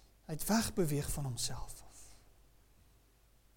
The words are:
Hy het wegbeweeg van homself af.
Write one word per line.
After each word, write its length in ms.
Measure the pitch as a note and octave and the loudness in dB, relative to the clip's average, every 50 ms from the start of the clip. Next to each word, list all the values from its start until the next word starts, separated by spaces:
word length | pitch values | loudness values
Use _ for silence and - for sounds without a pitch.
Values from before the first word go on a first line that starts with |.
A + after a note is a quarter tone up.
| - - - - - | -20 -20 -20 -18 -10
Hy 80 | - D#3+ | -8 -6
het 120 | D3+ - | -4 2
wegbeweeg 600 | - G#3 A3+ G#3+ - - G#3+ F3 D3 D3 C#3+ C#3+ - - | 4 4 4 4 2 2 2 4 4 4 2 2 0 0
van 100 | D3+ C#3+ C3 | 0 0 -2
homself 520 | A#2+ - - - B2+ - - - - - - | -2 -2 -2 -2 -2 -4 -6 -8 -8 -12 -14
af. 200 | - - - - - - - - - - - - - - - - - - - - - - - - - _ - - - - - - - - | -18 -18 -18 -18 -18 -20 -20 -20 -20 -20 -20 -20 -20 -20 -20 -20 -20 -20 -20 -20 -20 -20 -20 -20 -20 _ -20 -20 -20 -20 -20 -20 -20 -20